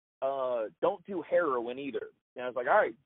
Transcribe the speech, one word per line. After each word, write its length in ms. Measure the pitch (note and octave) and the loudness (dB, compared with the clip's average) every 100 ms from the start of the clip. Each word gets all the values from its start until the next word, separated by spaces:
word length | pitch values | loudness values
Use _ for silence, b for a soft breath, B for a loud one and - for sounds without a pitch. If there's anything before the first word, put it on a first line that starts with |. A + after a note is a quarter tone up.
| _ _ | _ _
uh, 480 | C3+ C#3 B2+ A#2+ G#2+ - | -4 -2 -2 -2 -4 0
"Don't 240 | E3 G3 F#3 | -2 -2 -6
do 160 | F#3+ - | -8 0
heroin 480 | F3 E3 B2 A#2 B2+ | 2 4 0 -2 -6
either." 300 | C#3 A2 - - _ - | -6 -6 -8 -14 _ -8
And 100 | B2 | -6
I 20 | |
was 80 | B2 | -4
like, 120 | B2 | 4
"All 100 | G3+ | 4
right, 180 | F#3 - | 4 -2